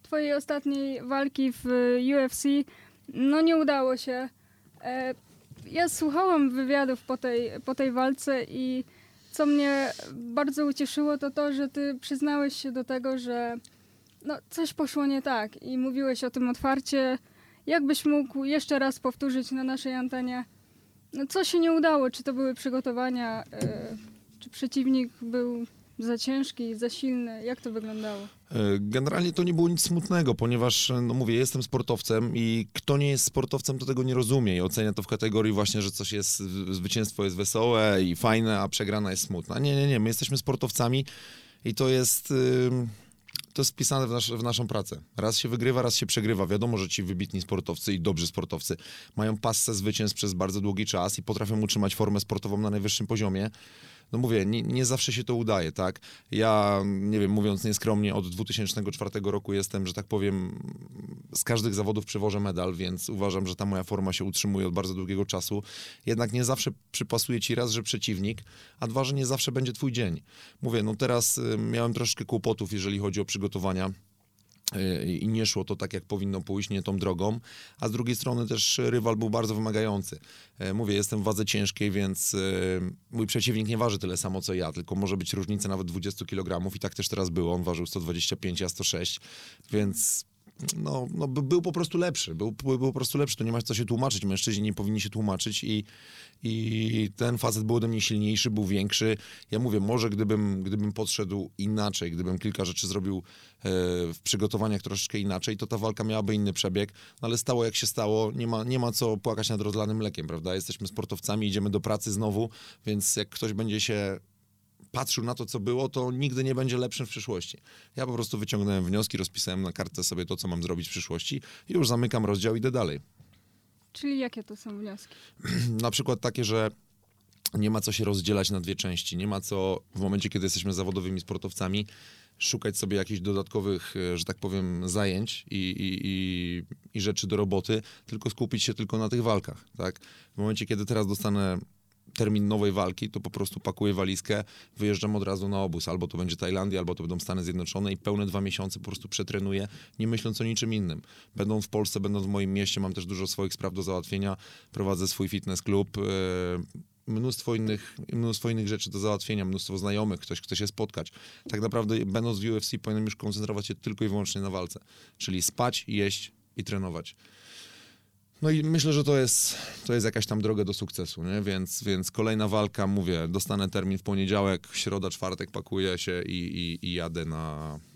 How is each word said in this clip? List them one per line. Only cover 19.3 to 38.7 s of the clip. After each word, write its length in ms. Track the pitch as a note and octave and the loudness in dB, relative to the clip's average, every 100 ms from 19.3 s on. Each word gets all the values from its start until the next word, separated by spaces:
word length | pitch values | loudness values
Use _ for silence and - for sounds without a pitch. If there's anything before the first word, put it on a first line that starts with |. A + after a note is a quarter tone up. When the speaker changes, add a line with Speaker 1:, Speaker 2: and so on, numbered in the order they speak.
| B3+ B3 | 0 -2
Speaker 1:
na 120 | C4 | -2
naszej 320 | C4 C4 C4 B3+ | -2 -2 -2 -4
antenie, 500 | B3+ B3+ B3 B3 A#3+ - _ _ _ _ - | -2 -2 -2 -4 -8 -14 _ _ _ _ -12
no, 120 | - C#4 | -6 -2
co 160 | F#4+ | 0
się 160 | F4+ F4 | 4 4
nie 120 | E4 | 6
udało? 380 | D#4+ D#4+ D4+ B3+ | 6 6 6 2
Czy 140 | - | 0
to 100 | C4+ | -4
były 200 | B3+ C4+ | 0 0
przygotowania, 880 | B3+ C4+ B3+ B3+ A#3+ B3+ B3 A#3 A3 | 0 -2 -2 -2 -2 -2 -2 -2 -6
e, 540 | - A3 A3 A3 A3+ A3 - - - - | -8 -4 -4 -4 -8 -10 -14 -20 -20 -20
czy 100 | - | -16
przeciwnik 640 | - B3+ C#4 C4 C4 A#3+ - | -6 -2 0 4 4 2 -4
był 440 | A#3 B3 A#3+ A#3+ A#3 - - - | -4 -2 0 -2 -6 -12 -20 -6
za 180 | A3+ A#3 | -2 -2
ciężki, 580 | - C4+ C#4 - A#3 A3 | 0 0 0 -4 -6 -2
za 140 | A#3+ | -4
silny? 540 | - C4 B3 A#3+ A3+ | -2 -2 -2 -2 -6
Jak 180 | A3 B3+ | -6 -6
to 100 | A#3+ | -4
wyglądało? 500 | A3 A3 A3 G#3+ G3+ | -6 -6 -6 -6 -6
Speaker 2:
E, 340 | G3+ - - B2+ G#2 G2+ | -10 -16 -6 0 4 2
generalnie 520 | G#2 B2 C#3 F3 F3 | 2 0 2 2 2
to 120 | E3 | 2
nie 100 | F3 | 2
było 160 | E3 E3+ | 6 4
nic 120 | F3 | 4
smutnego, 540 | - E3+ - F3 C#3+ A2+ | 4 2 4 4 4 4
ponieważ, 560 | A#2 B2 B2 - - B2+ | 4 4 4 4 2 2
no 120 | A#2+ | 2
mówię, 220 | B2 A#2 A#2 | 2 4 4
jestem 280 | C3 C3+ | 4 0
sportowcem 720 | B2 C3 A#2+ A2+ - A2 A#2 A#2+ | 0 0 2 0 2 2 2 2
i 320 | A2+ A2+ G#2 | 2 2 0
kto 240 | - - C#3 | -4 2 4
nie 120 | C#3+ | 4
jest 160 | C3+ - | 4 2
sportowcem, 540 | - C3 C3+ - C3 | 2 0 0 -2 -2
to 60 | B2+ | 0
tego 180 | B2+ | 2
nie 100 | B2+ | 2
rozumie 420 | B2+ A2+ C3+ A2 F2+ | 4 6 6 6 4
i 60 | |
ocenia 320 | F2+ - G#2+ | 2 2 0
to 100 | G2+ | 0
w 40 | F#2+ | -2
kategorii 460 | G#2+ A2 G#2+ A2 | 0 2 4 4
właśnie, 280 | G2+ G#2 G#2+ | 4 4 2
że 100 | G2 | -2
coś 200 | - G2 | -2 -4
jest, 260 | G#2 F#2+ - F#2+ F#2+ F#2 | -2 0 -2 -2 -4 -2
zwycięstwo 520 | F#2+ F#2+ A#2 G#2+ - | -2 0 0 0 0
jest 120 | G2 F2+ | -2 0
wesołe 680 | G2 A2 A#2+ A2+ G#2+ G2 | 0 2 4 6 6 6
i 120 | F#2 E2+ | 4 4
fajne, 440 | A#2 A2 A2+ G#2 | 4 4 4 2
a 100 | |
przegrana 420 | G2 | 0